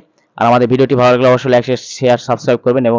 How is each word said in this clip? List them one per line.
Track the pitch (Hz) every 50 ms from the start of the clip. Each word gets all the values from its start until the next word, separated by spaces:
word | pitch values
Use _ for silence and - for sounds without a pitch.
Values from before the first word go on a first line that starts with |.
| - _ _ _ _ _ _ -
আর | 113 117
আমাদের | 120 123 123 113
ভিডিওটি | 127 131 135 123 143 123
ভালো | 123 123 127
লাগলে | 123 131 127
অবশ্যই | 127 123 123 127 123
লাইক, | 120 120 131 127 117 - - -
শেয়ার, | - 135 123 120 117 - -
সাবস্ক্রাইব | 120 107 - 135 123 113 -
করবেন | 123 123 135 123 113
এবং | 117